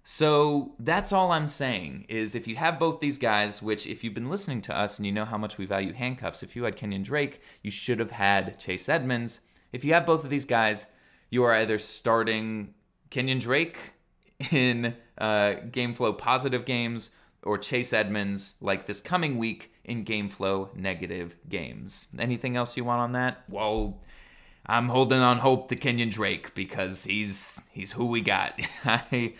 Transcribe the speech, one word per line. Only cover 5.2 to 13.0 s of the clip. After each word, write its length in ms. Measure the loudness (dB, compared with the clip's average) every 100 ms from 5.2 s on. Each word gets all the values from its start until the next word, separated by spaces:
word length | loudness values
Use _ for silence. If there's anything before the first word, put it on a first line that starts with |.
| -2
how 120 | -4
much 200 | -6 -6
we 80 | -2
value 280 | -2 -2
handcuffs, 480 | -4 -6 -4 -8 -8
if 140 | -12 -6
you 80 |
had 120 | -4 -4
Kenyon 280 | -6 -4
Drake, 380 | -2 0 -2 -6 -20 -12
you 80 | -10
should 280 | -6 -2 -2
have 120 | -2
had 480 | 0 4 4 2 -8
Chase 300 | -6 -6 0
Edmonds. 520 | 0 0 -2 -4 -10 _ _ -12
If 120 | -4
you 100 | 4
have 120 | 4 6
both 180 | 2
of 60 | 2
these 160 | -4 2
guys, 400 | 4 4 2 -6 _ _ _ -2
you 120 | 4
are 100 | 6
either 240 | 6 4 0
starting 960 | -2 -4 2 4 4 0 -2 -6 -8 _ _ _